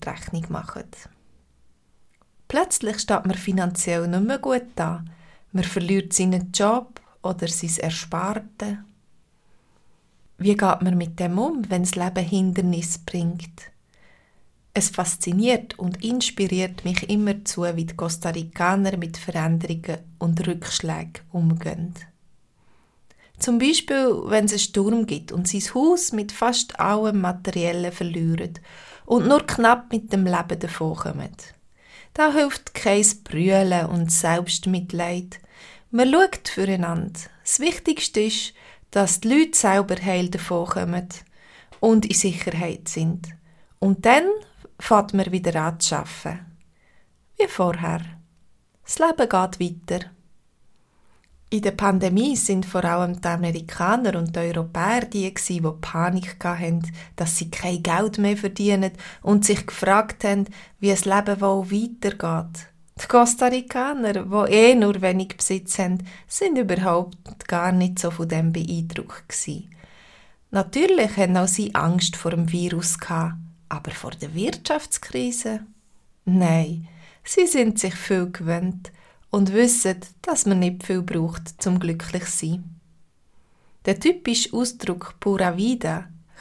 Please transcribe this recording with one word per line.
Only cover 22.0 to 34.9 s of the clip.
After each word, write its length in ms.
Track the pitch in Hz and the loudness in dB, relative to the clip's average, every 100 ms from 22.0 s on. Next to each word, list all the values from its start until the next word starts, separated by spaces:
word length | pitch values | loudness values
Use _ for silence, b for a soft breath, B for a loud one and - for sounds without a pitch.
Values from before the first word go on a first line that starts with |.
| - _ _ _ _ _ b b b b b b b b | -20 _ _ _ _ _ b b b b b b b b
Zum 180 | - 233 | -2 2
Beispiel, 640 | 269 320 - 277 262 - - | 2 0 0 2 2 0 0
wenn 200 | 214 208 | 0 2
es 60 | |
einen 80 | 208 | 0
Sturm 460 | - 202 202 233 220 | -2 0 2 2 0
gibt 240 | - - | -4 -6
und 160 | 170 185 | -4 -2
sein 260 | 202 - | -2 -2
Haus 380 | 254 320 349 - | 2 4 4 0
mit 200 | 214 208 | -4 -6
fast 480 | - 233 240 - - | -2 0 0 -2 -2
allem 400 | 185 214 214 202 | 0 2 2 2
Materiellen 720 | 180 180 180 175 170 175 175 | 0 -2 -4 -2 -2 -2 -4
verliert 720 | 175 175 170 165 165 175 165 B B B B B | -6 -6 -2 0 0 -4 -12 B B B B B
und 220 | 233 262 | 2 6
nur 180 | 294 - | 4 4
knapp 460 | - 233 240 - | 2 4 4 0
mit 220 | 220 220 | -6 -2
dem 120 | 196 185 | 0 2
Leben 340 | 175 170 165 | 0 -2 -4
davonkommt. 960 | 165 - 160 160 160 143 139 - - - - B B B B | -6 -4 -4 -4 -6 -8 -10 -14 -20 -20 -20 B B B B
Da 180 | - 302 | 2 4
hilft 440 | 294 285 - - - | 4 2 0 -10 -2
kein 280 | 190 208 208 - | 2 4 4 0
Brüllen 640 | - 151 185 196 190 175 165 | -4 0 4 4 4 2 0
und 240 | 170 165 | 0 0
Selbstmitleid. 1300 | - 165 170 175 - 185 185 180 | 2 2 0 0 -2 0 -2 -2